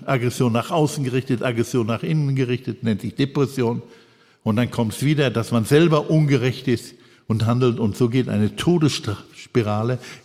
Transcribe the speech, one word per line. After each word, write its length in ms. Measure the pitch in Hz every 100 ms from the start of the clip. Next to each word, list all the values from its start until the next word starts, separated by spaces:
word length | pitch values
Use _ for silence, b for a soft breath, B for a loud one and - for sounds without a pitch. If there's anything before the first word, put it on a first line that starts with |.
| -
Aggression 440 | 135 120 - 127
nach 200 | 117 113
außen 340 | 175 151 147
gerichtet, 380 | 127 127 123 120
Aggression 440 | 127 117 117 127 110
nach 160 | 113
innen 320 | 170 156 143
gerichtet, 480 | 135 123 123 - -
nennt 200 | - -
sich 120 | 113
Depression. 680 | - 135 147 135 - 117 120 - B B B B B
Und 140 | - 107
dann 140 | 123
kommt's 320 | - 110 -
wieder, 280 | 135 151 135
dass 220 | 110 110
man 140 | 117 104
selber 420 | 147 170 156 -
ungerecht 580 | 160 151 135 127 - -
ist 280 | 117 - - b b b
und 180 | 110
handelt. 340 | 107 120 127 120
Und 200 | 113 95
so 100 | 120
geht 220 | 131 117
eine 260 | 107 104 -
Todesspirale 1400 | - 175 151 - - 98 - - - 123 104 104 117 123 B B